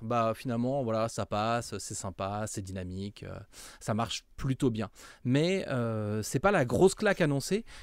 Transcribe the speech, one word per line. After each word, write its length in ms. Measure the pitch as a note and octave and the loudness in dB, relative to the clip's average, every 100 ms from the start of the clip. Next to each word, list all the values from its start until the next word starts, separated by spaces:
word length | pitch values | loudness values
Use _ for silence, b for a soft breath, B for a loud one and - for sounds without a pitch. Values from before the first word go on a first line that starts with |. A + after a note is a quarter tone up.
bah 320 | A2+ A#2+ A2+ A2 | -2 0 2 0
finalement, 480 | C3+ A#2 B2 C#3+ | -2 0 0 0
voilà, 240 | A#2 A2 A2+ | 0 0 0
ça 160 | - G2+ | -2 -4
passe, 520 | G#2 A2 A#2 - G2+ | 0 0 0 -2 -8
c'est 160 | - | -8
sympa, 500 | G#2 G2 F2+ G2 G#2 G#2+ | -8 -6 -4 -4 -4 -4
c'est 160 | - | -6
dynamique, 600 | F#2+ F#2 F2+ F#2 G2+ - | -6 -6 -6 -6 -6 -8
euh, 140 | F#2+ F#2+ G2+ B B B | -12 -12 -14 B B B
ça 140 | - | -4
marche 320 | A2 A#2 - - - | -2 -2 -4 -10 -6
plutôt 340 | C#3 B2+ C3+ | -2 2 2
bien. 180 | A2 G2 - B B | 2 -4 -8 B B
Mais, 400 | A#2+ C3+ E3+ F#3+ - | 2 4 4 2 0
euh, 520 | B2+ A#2 A2 G#2+ G#2+ | -2 0 0 0 -2
c'est 160 | G#2 C3 | 0 2
pas 120 | G3 | 4
la 140 | G3 B2+ | 4 4
grosse 300 | - F#3 - | 6 6 6
claque 260 | G#3+ F#3+ | 0 2
annoncée 420 | D#3 C#3 - G3+ - B | 2 2 0 -2 -4 B